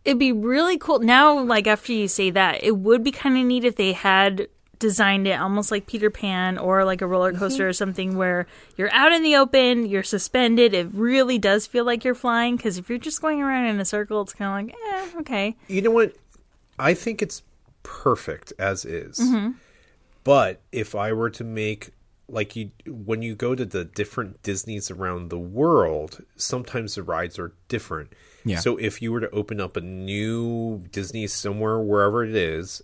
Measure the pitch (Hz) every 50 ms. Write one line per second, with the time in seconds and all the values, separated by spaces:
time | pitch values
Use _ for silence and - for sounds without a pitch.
0 | - 277 277 240 277 262 240 214 208 240 254 294 330 359 370 - - - 302 254
1 | 233 226 247 262 294 302 294 285 254 240 233 214 202 220 214 208 - - 233 220
2 | 202 185 - - 190 185 175 196 190 175 147 - - 214 220 190 185 214 233 247
3 | 226 277 269 - - 277 254 262 254 247 254 247 233 240 226 - 196 190 185 -
4 | - 196 190 190 196 196 190 190 - - _ _ _ _ - - 226 214 190 214
5 | 208 196 196 196 190 196 180 127 175 190 202 208 202 - 214 202 202 - - 214
6 | 214 214 - - 220 196 190 180 185 185 185 - - 185 190 190 190 190 185 180
7 | 190 180 185 185 180 185 180 180 202 190 175 - 190 185 180 - 208 190 180 196
8 | 185 190 185 190 190 180 180 180 175 - - - - - _ - 190 208 - 247
9 | 277 320 339 330 320 311 294 277 269 - - 269 254 247 247 233 233 202 202 190
10 | 190 - - 190 - - - 254 247 233 233 226 240 226 196 180 175 175 202 196
11 | 226 240 262 269 262 247 254 220 202 196 196 208 208 - - 240 233 247 240 226
12 | - 254 247 247 - 247 233 233 233 240 247 240 - 220 180 180 180 - 240 240
13 | - 320 302 - 311 311 302 285 277 269 269 254 247 226 214 202 190 - 208 208
14 | 208 - 214 208 196 - - - 208 196 196 202 208 240 415 480 453 427 392 370
15 | 392 349 339 339 302 - 254 202 196 214 226 - _ - 190 190 202 226 226 233
16 | 220 - - _ _ _ _ _ _ _ _ _ _ _ _ - 131 151 180 175
17 | - 233 220 - 208 165 - - - _ _ _ _ _ _ _ - - - -
18 | - 135 117 - - - 76 - - - - - 95 98 98 90 - 65 82 82
19 | - - - - 233 254 247 214 202 233 254 - _ _ _ _ _ _ _ _
20 | _ _ _ _ - 135 139 135 110 92 95 - _ _ - 120 104 - - 101
21 | 101 110 113 110 117 113 104 - 117 113 110 110 107 107 107 104 - - - _
22 | _ _ _ _ _ - - 110 104 - - 113 110 101 - _ _ - 135 113
23 | 101 104 113 110 117 117 107 - 120 120 131 127 123 95 - 92 85 78 - -
24 | 101 - - 131 113 95 98 - - 101 98 92 - 113 107 101 - - 90 87
25 | 95 90 90 87 87 82 87 87 87 90 98 120 151 170 165 123 90 80 78 76
26 | 78 - - - - _ _ - - - 131 127 123 - - 120 113 98 - 101
27 | 85 87 82 80 90 87 - - 87 82 - _ _ - 123 110 - - 87 78
28 | 73 - - _ _ _ _ _ - 110 92 85 87 120 120 - 113 104 - -
29 | 117 113 113 120 110 101 - 104 104 - 113 104 95 92 - 95 85 90 95 92
30 | 95 95 101 104 107 110 113 117 117 117 117 117 113 113 110 98 87 90 - 101
31 | 95 92 110 113 107 98 - - - 101 101 107 110 110 110 113 110 101 104 104
32 | 101 101 107 120 117 110 110 104 87 80 80 80 90 95 - -